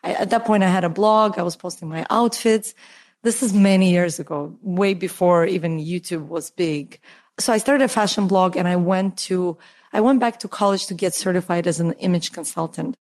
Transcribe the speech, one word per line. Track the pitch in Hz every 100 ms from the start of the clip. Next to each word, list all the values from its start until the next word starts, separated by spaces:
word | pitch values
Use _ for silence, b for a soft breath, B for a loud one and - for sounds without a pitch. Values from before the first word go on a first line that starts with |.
I, | 175
at | 190 196
that | 226
point | 226 214
I | 190
had | 185
a | 175
blog. | 170 214 214 214 202
I |
was | 180 170
posting | 180 - 165
my | 160 -
outfits. | 220 233 - 226 220 208 - B B B B
This | 233 233
is | 247
many | 196 196 190 185
years | 175 175 160
ago, | 139 151 147 -
way | 202 180 196
before | 190 175 - 180 175 165
even | 185 165 160
YouTube | 156 175 170 170 151
was | 165 151
big. | - 170 147 135 - b b b -
So | -
I | 220
started | 220 277
a | 262
fashion | - 208 - 196
blog | 190 185 180
and | 180
I | 180
went | 175 185 196 185 -
to, | 185 180 165 b b b
I | -
went | 226 269
back | 240 226
to | 196
college | - 202 196 -
to |
get | 175 185
certified | - 185 180 180 175 175
as | 160
an | 170
image | - 190 175 -
consultant. | - 156 - 165 165 160 -